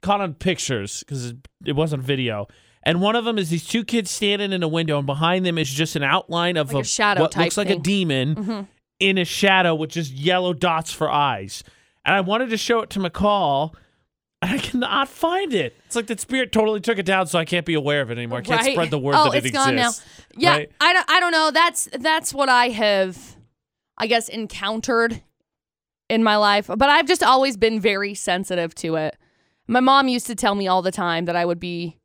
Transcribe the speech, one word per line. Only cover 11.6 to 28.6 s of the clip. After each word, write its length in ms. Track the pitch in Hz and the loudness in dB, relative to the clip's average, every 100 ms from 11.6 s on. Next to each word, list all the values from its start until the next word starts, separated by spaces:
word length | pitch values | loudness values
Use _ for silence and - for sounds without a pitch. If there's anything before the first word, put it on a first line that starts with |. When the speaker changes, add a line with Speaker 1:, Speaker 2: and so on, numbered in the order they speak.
| - _ _ _ | -18 _ _ _
Speaker 1:
And 100 | - | 0
I 60 | 190 | 0
wanted 300 | 180 214 254 | 2 -2 -2
to 60 | 220 | -4
show 260 | - 233 | 0 0
it 80 | 214 | 0
to 100 | 196 | -4
McCall, 760 | 185 - 202 202 165 139 156 - _ _ _ _ _ _ | -4 0 0 2 2 0 -2 -8 _ _ _ _ _ _
and 120 | 180 | -4
I 60 | 269 | -2
cannot 500 | - 247 247 262 277 | -2 -4 -2 0 -2
find 440 | - 330 359 392 | -2 -2 0 -2
it. 220 | 226 127 _ _ | -2 -2 _ _
It's 100 | 233 | -6
like 100 | 226 | -6
that 140 | 226 | -8
spirit 320 | - 262 240 | -4 -4 0
totally 260 | 220 214 214 | 2 2 0
took 200 | 214 220 | -2 -2
it 60 | 180 | 0
down, 200 | 190 180 | 0 2
so 140 | 180 | 0
I 40 | |
can't 220 | 160 175 170 | 0 -2 0
be 80 | |
aware 280 | 160 143 147 | -2 2 0
of 100 | 127 | 0
it 60 | 117 | -4
anymore. 200 | 120 120 | -6 -6
I 40 | |
can't 200 | - 226 | -2 0
Speaker 2:
Right. 100 | 240 | 2
Speaker 1:
spread 160 | 262 165 | 0 0
the 60 | 147 | -2
word 160 | 135 277 | 2 4
Speaker 2:
Oh, 120 | 302 | 4
Speaker 1:
that 60 | 285 | 2
it 80 | 269 | 0
Speaker 2:
it's 60 | |
gone 220 | 277 269 | 0 2
now. 140 | 269 240 | 2 0
Speaker 1:
exists. 160 | 233 - - - - | -2 -14 -20 -20 0
Speaker 2:
Yeah, 160 | 339 | 2
Speaker 1:
Right? 180 | 311 156 _ | 2 -2 _
Speaker 2:
I 120 | 311 | 2
don't, 180 | 370 - | 2 2
I 80 | 320 | 2
don't 140 | 349 | 2
know. 180 | 330 311 | 2 2
That's, 380 | 302 339 339 - 302 | 2 2 0 -8 -4
that's 340 | 269 320 320 | -2 0 -2
what 160 | 269 277 | -2 2
I 200 | 247 247 | 4 4
have, 680 | 214 214 202 190 180 - - _ _ _ _ _ - | 2 2 2 0 -4 -18 -20 _ _ _ _ _ -8
I 80 | 226 | 0
guess, 220 | 233 - | 0 0
encountered 920 | - 214 - 202 220 226 233 233 226 _ _ _ _ _ _ _ _ _ | -10 -10 -6 -6 -6 -2 0 0 -2 _ _ _ _ _ _ _ _ _
in 140 | 226 | 2
my 140 | 226 208 | 4 4
life. 320 | 208 202 208 | 4 2 0
But 200 | 214 269 | 0 4
I've 200 | 294 285 | 4 4
just 160 | 359 | 2
always 320 | 285 262 269 220 | 4 4 4 2
been 240 | 226 220 | 0 2
very 340 | 202 196 202 | 0 0 -4
sensitive 580 | 202 - 180 190 180 | -6 -4 -4 -2 -4